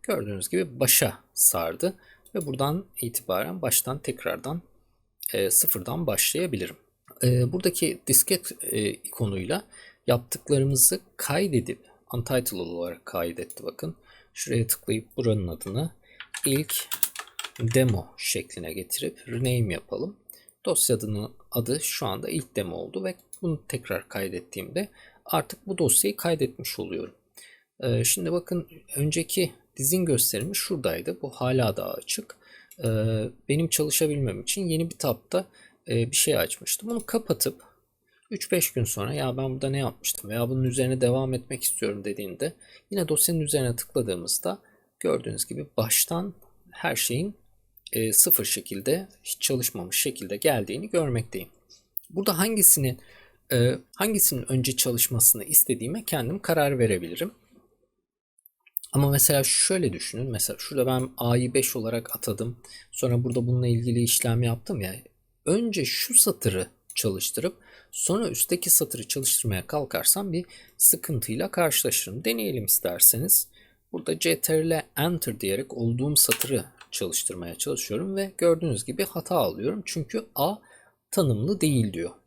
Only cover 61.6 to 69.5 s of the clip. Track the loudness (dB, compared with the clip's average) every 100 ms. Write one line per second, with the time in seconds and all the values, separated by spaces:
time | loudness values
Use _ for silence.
61.6 | 0 -2 -2 -4 -6 -6 -4 -4 -6 -8
62.6 | -18 -20 -12 -2 2 2 2 0 2 2
63.6 | 4 2 2 2 4 2 2 2 2 -2
64.6 | -4 -4 -4 -8 -18 _ _ _ 0 2
65.6 | 2 -2 -2 -2 4 4 4 2 0 0
66.6 | -6 _ _ -2 -2 0 -4 -2 -4 -6
67.6 | -20 -20 _ -4 0 0 0 -2 0 0
68.6 | 4 4 4 -6 -4 -2 0 2 0